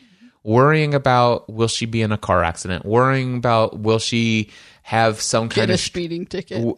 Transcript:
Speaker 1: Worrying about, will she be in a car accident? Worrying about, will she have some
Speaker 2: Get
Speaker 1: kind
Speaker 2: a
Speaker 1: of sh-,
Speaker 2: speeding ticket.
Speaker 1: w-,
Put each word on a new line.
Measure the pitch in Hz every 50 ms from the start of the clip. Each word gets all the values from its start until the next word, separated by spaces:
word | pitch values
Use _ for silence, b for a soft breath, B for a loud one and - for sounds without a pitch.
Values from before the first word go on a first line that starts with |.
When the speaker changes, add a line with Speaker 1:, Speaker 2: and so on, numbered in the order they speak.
| b b b b b b b b
Speaker 1:
Worrying | - 107 110 123 131 147 156 156 151 147
about, | 143 139 135 131 127 123 123 120 117 - - -
will | 110 110 113 113
she | - - 120
be | 113 113 113
in | 110 107
a | 107 104
car | - - 92 90 85
accident? | 82 85 - - 92 92 82 -
Worrying | 101 110 120 127 131 135 135 127 127 127 123
about, | 120 123 117 110 110 - - -
will | 104 110 113 110
she | - - 120 117 117 113 110 110 104 B B B B B B B
have | B - 113 113 113 113 107 107
some | - - - 113 113 117
Speaker 2:
Get | -
Speaker 1:
kind | 208 220 180
Speaker 2:
a | 185
Speaker 1:
of | 175
sh-, | -
Speaker 2:
speeding | - - 180 170 165 165 170 180
ticket. | - - 190 180 - 131 117
Speaker 1:
w-, | 117 117 -